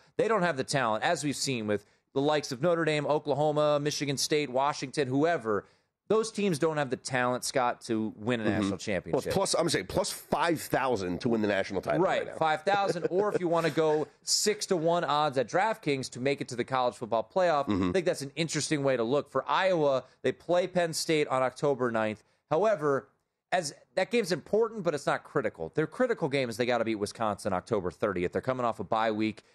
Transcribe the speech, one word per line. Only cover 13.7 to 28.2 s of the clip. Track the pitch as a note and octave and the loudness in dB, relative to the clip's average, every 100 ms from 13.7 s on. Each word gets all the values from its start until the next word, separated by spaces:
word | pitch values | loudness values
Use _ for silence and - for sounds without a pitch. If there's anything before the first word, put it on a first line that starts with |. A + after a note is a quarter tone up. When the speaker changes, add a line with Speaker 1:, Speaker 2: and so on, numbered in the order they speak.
Speaker 1:
go | D3 D#3 D3+ C#3+ | 2 2 2 -2
<laughs> | - | -8
six | - - G#3+ G#3 - | -4 0 0 -2 -2
to | F3+ | 0
one | E3 E3+ | 2 0
odds | D3 D3 D3+ C3 | 2 2 2 0
at | A2+ | 0
DraftKings | E3 G#3+ G#3+ D3+ C3+ B2 | 0 0 0 -2 -2 -4
to | B2+ | -4
make | C3+ C#3+ | -2 -2
it | - | -4
to | A#2+ | -6
the | |
college | - C3 B2 A#2 | -2 0 0 -2
football | A2 A2+ - | -2 -2 0
playoff, | F#3+ F3 D3 C#3 | 0 2 2 0
Speaker 2:
Mm-hmm. | G2 F#2 | 0 2
Speaker 1:
I | |
think | F#3+ | 2
that's | E3+ D#3+ | 0 -2
an | C#3 - | -6 -6
interesting | E3 D#3 - D3+ | -4 -4 -2 0
way | C#3 B2+ | 0 0
to | |
look. | A2+ C#3+ - | 0 0 0
For | C3 - | -4 0
Iowa, | D#3 F#3+ F3 C#3+ C3 - _ | 0 2 2 2 0 -4 _
they | B2+ | -4
play | - - F3 F3+ | -2 0 0 2
Penn | F3+ E3 | 0 0
State | D3+ - D#3 D3 | -2 0 2 2
on | C3 | 2
October | B2+ - D3 B2+ B2 | 0 0 0 2 0
ninth. | A2+ G#2+ G#2 _ _ _ | 2 0 -2 _ _ _
However, | D#3 A3 F3+ D3 C3+ - _ _ _ _ | 2 2 2 0 0 -4 _ _ _ _
as | F#3 D3 - _ F3+ | -2 -2 -10 _ -4
that | F#3+ | 0
game's | A#3 F3+ | 0 0
important, | E3 - G#3 A3+ A3 | -2 0 0 0 0
but | E3+ | -4
it's | D3 | -2
not | - C3+ | -2 -2
critical. | - D3 A2 - D#2+ | -2 -2 -2 -4 -4
Their | - D#3 | -2 -4
critical | - B3 A3+ D#3 | 0 -2 0 0
game | C#3 B2 | 0 0
is | A2 | 0
they | |
gotta | A#2+ A#2+ A2+ | 2 2 2
beat | |
Wisconsin | G#2+ G2+ - A2 G2 G2+ | 0 -4 -2 -2 -2 -2
October | F#2 - G#2+ F2 | -2 0 -2 -2
thirtieth. | - G#2+ F2+ | -2 -2 0